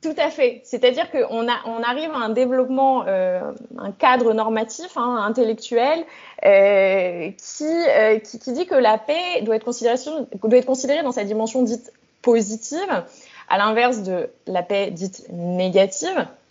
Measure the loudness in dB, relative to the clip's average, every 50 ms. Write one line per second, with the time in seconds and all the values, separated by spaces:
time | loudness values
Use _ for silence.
0 | -6 -6 -2 -2 -2 -2 0 0 0 0 0 -2 -12 -10 -6 2 2 2 2 2
1 | -4 -4 0 -2 -2 0 0 -2 0 0 -2 -2 -2 -8 -6 -4 -4 -4 -2 -2
2 | -4 -6 -4 -4 -4 -2 0 0 0 0 2 0 0 0 0 0 2 2 2 0
3 | 0 -2 -2 0 0 0 -2 -2 -4 -8 -10 -12 -16 -18 -14 -12 -10 -12 -6 _
4 | 2 2 4 4 4 2 2 2 0 -2 -2 -2 -4 -6 -8 -14 -14 -12 -6 -4
5 | -4 -2 -2 -2 -2 -2 0 0 0 0 0 -4 -6 -4 0 0 2 2 0 0
6 | -4 -10 -14 -20 -20 -20 -14 0 4 6 8 8 8 6 6 6 4 4 4 2
7 | 0 0 -4 -4 -8 -8 -10 _ -18 -18 -12 -6 -4 -2 -2 0 2 4 4 4
8 | 6 4 4 2 0 -6 -18 -14 -8 -8 -4 -4 -4 0 2 2 4 4 2 2
9 | 0 -2 -4 -2 -2 -2 -4 -4 -2 0 -2 -2 -2 -4 -8 -2 0 0 0 0
10 | -2 -6 -6 -6 -8 -8 -10 -6 -2 4 4 4 4 4 -4 -4 0 -2 -2 0
11 | -2 -4 -4 -4 -4 -4 -4 -4 -4 -2 0 0 0 0 -2 -6 -8 -16 _ _
12 | _ _ _ _ 2 2 4 4 2 0 -6 -10 -10 -8 -8 -6 -4 -4 -4 -4
13 | -6 -8 -16 -20 -20 -20 -20 -20 -4 -2 0 2 2 2 2 2 2 2 2 0
14 | -4 -4 -4 -4 -4 -6 -10 _ _ -6 -4 -4 -2 -2 -2 -2 -2 -2 -6 -8
15 | -8 -10 -10 -12 -18 -14 -12 -8 -6 -6 -2 -2 -2 2 4 4 2 2 0 -6
16 | -6 -4 -4 -4 -4 -6 -8 _ _ _